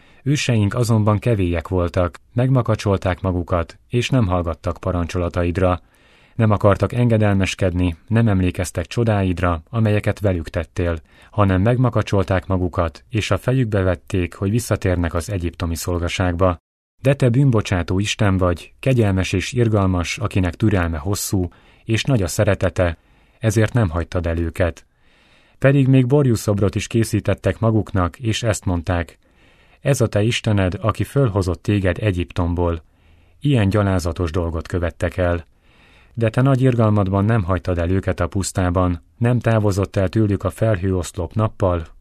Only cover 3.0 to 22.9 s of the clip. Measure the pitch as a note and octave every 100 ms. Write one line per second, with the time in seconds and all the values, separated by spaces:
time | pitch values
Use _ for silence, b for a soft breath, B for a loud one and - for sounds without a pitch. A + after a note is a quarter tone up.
3 | F#2+ F2 F#2+ F2+ E2 F2 E2 - - B2
4 | - C3 F#2+ F2+ E2+ D#2+ F2 E2 F#2+ F2
5 | E2 F#2 F2 F2+ F2 F2 F#2 F2+ b b
6 | b b b b A2 G2+ G#2 F#2+ G2 A#2+
7 | A#2+ A2 G#2 G2 F#2 - F#2+ F2 F2 D#2+
8 | - A2+ A2+ F#2+ F2+ F#2 F2+ - - -
9 | A2+ G2+ F#2+ F2 F2 E2 - A2+ G#2+ G#2
10 | G#2+ G2 G2+ F2 D#2 F2 E2 - E2+ E2
11 | B B B - G2+ F#2 G#2+ B2 B2 G#2+
12 | - G2 F#2 F#2 - F#2 F2+ F#2+ E2 -
13 | _ A2 - F#2+ - C3 A2+ G#2 F#2 F2
14 | - F#2+ E2+ - G2 A#2 - G2+ F#2+ F2
15 | E2 F2 - G2 E2+ - E2+ E2 - F2
16 | E2+ - F2+ F2 F#2 E2+ _ _ _ _
17 | C3+ C3+ B2+ B2 C#3 A2 - F#2 E2+ F#2
18 | G#2 - G#2 F#2+ F2+ E2+ - - C3+ B2
19 | G#2 F#2+ F#2 F#2+ - B2 A2+ G#2+ F#2+ F2+
20 | E2+ - G2+ G2+ F2 - A2 G2 E2+ D#2
21 | F2+ G2+ - G2 F2 b b b b A2
22 | - B2 F2 - G2+ F#2+ F#2 - F2